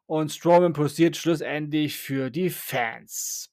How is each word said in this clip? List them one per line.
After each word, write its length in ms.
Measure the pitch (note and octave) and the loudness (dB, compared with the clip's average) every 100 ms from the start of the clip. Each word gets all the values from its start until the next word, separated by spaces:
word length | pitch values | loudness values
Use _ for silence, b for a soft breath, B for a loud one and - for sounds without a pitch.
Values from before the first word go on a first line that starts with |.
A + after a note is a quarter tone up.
und 260 | - D#3 D3+ | -6 -4 -4
Strowman 440 | - E3 F3 F3 | -2 6 6 6
posiert 420 | D3 D3 D3 E3 D#3+ | 2 0 4 2 2
schlussendlich 800 | E3 E3 - D3 D3+ D#3 D3+ - | 0 0 -2 -6 -2 -2 -2 -4
für 320 | - C3+ C3 | -6 -4 -4
die 220 | C#3+ F#3 | -2 -4
Fans. 1000 | D3 - C3+ A#2 A#2 - - - - - | -4 -6 -4 -4 -6 -12 -10 -8 -10 -12